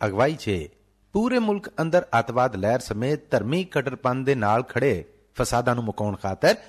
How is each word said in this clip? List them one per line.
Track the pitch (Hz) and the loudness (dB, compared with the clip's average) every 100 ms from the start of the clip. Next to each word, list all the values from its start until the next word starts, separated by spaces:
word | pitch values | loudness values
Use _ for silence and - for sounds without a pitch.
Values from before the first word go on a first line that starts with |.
| 107 | -2
ਅਗਵਾਈ | 95 139 156 | 2 2 0
'ਚ | 110 92 73 _ _ _ _ | -4 -4 -6 _ _ _ _
ਪੂਰੇ | 202 240 254 | -2 0 0
ਮੁਲਕ | 220 202 - - | 0 -2 -4 -4
ਅੰਦਰ | 160 175 - 117 | 2 2 2 0
ਅੱਤਵਾਦ | 113 120 127 98 | 0 0 0 0
ਲਹਿਰ | 101 123 | 0 0
ਸਮੇਤ | - 107 127 143 - | -2 -4 -2 -2 0
ਧਰਮੀ | 123 104 170 | -2 0 -2
ਕੱਟੜਪੰਥ | 185 147 131 127 127 127 135 | -2 -4 -4 -2 -2 0 0
ਦੇ | 135 | 2
ਨਾਲ | 104 113 123 | 2 2 0
ਖੜੇ | 123 139 90 - _ _ - | 0 0 0 -4 _ _ -4
ਫਸਾਦਾਂ | 123 120 123 120 | 0 0 2 0
ਨੂੰ | |
ਮੁਕਾਉਣ | 113 - 104 98 | -2 -2 -4 -2
ਖਾਤਰ | 98 95 160 220 | -6 2 2 2